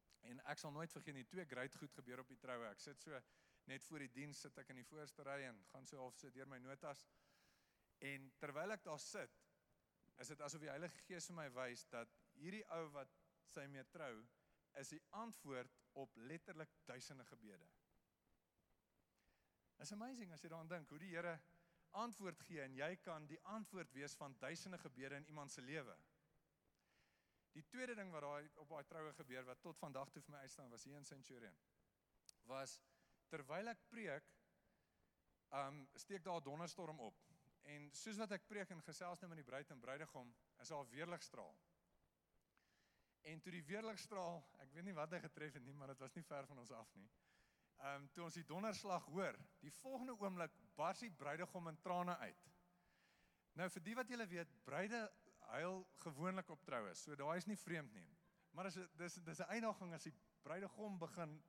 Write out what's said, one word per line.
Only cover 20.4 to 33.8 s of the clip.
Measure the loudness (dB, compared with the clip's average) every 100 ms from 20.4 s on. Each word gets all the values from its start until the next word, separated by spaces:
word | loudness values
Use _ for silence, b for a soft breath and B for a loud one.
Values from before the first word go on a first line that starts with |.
jy | -6
daaraan | -4 -2
dink, | -2 -2
hoe | -6
die | 0
Here | 2 4 2 -4 B B B B 2
antwoord | 2 2 0 -2 -2
gee | 0
en | 0 2
jy | 2 2
kan | 0 -2 -2
die | -6 -2
antwoord | -2 -2 -2 -4 -2
wees | -4 -2
van | -4 -2
duisende | -2 -2 -2 -4
gebede | -4 -4 -2 -2
in | -4
iemand | -4 -4
se | -2
lewe. | 0 0 0 -4 -14 -20 _ -20 _ _ _ _ b b b b b b b -12
Die | -6
tweede | 0 2 2
ding | 0
wat | 2
daai, | 2 2 -2 -8
op | -6
daai | -4 -4
troue | -2 -2 -4
gebeur, | -4 -2 -2
wat | -4 -6
tot | -2
vandag | -2 0 -2
toe | -4
vir | -10 -10
my | -10
uitstaan, | -10 -10
was | -8 -8
hier | -10
in | -10
Centurion, | -10 -10 -10 -10 -12 _ _ _ _ _ _ -20 -14 -2
was | 0 0 -2 -10 B B B -4
terwyl | -4 2 2 2
ek | 0